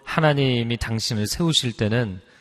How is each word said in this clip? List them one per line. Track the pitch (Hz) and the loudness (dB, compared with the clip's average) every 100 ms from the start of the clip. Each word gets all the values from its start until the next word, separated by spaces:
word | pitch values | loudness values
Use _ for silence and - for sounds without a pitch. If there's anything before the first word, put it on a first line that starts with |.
하나님이 | - - 156 143 135 120 117 117 | -8 0 2 4 2 2 0 -2
당신을 | - 113 - 110 104 | -2 -4 -2 -2 -2
세우실 | - 170 151 123 110 | -2 0 0 0 0
때는 | 107 117 113 92 - - | 0 0 -2 -6 -14 -20